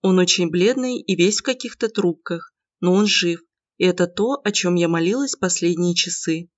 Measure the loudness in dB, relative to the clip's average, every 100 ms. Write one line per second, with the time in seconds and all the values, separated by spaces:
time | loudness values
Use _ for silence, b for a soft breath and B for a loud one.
0 | 4 2 2 0 0 2 2 0 -2 -6
1 | -4 2 2 2 -4 -4 -6 -6 -4 0
2 | -2 -2 -8 -10 -10 _ _ _ 2 4
3 | 4 2 0 -4 _ _ _ _ 0 2
4 | -2 0 -2 0 -2 -2 0 2 2 0
5 | 0 0 -4 -4 -2 0 -2 0 0 0
6 | -2 -4 -4 -6 -8